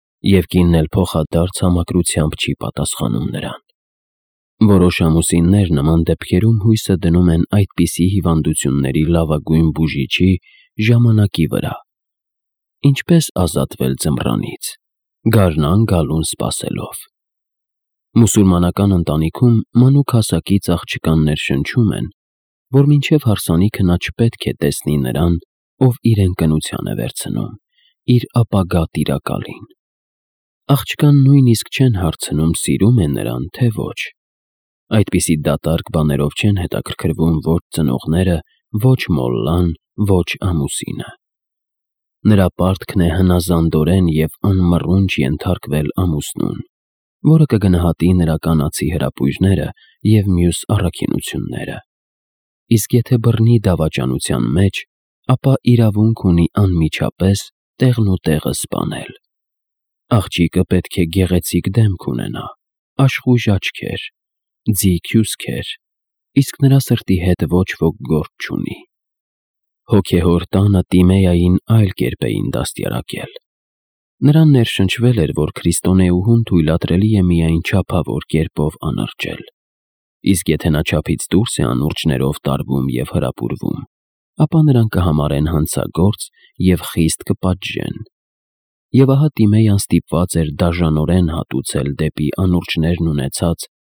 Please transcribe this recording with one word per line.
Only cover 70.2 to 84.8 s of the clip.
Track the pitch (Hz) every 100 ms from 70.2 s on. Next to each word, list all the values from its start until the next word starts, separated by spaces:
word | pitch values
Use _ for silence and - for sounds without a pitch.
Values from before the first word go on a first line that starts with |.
| 85 87 -
տանը | 95 104 95
Տիմեային | - 92 90 95 92 87 90 90 -
այլ | 113 98
կերպ | - 62 -
էին | 58 50 50
դաստիարակել։ | - - - - - - - - - _ _ _ _ _ _ _ _
Նրան | 135 156 160
ներշնչվել | 135 113 - 95 - 120 117
էր, | 76
որ | 73 76
քրիստոնեուհուն | - 85 - 90 92 90 90 101 117
թույլատրելի | 113 87 78 82 - 90 107
է | 107
միայն | 90 85 82 82
չափավոր | - 98 - 90 - 64 -
կերպով | 78 82 - 76 -
անարճել, | 80 50 55 - - - - _ _ _ _ _ _ _
իսկ | - 98 -
եթե | 78 85
նա | 76
չափից | 80 78 - 73 -
դուրս | 87 120
է | -
անուրջներով | 65 62 76 - 80 65 67 73
տարվում | - 67 - 67 67
և | 62 67
հրապուրվում, | - 64 - 58 - 50 - - _ _ _ _ -
ապա | 156 160
նրան | 156 123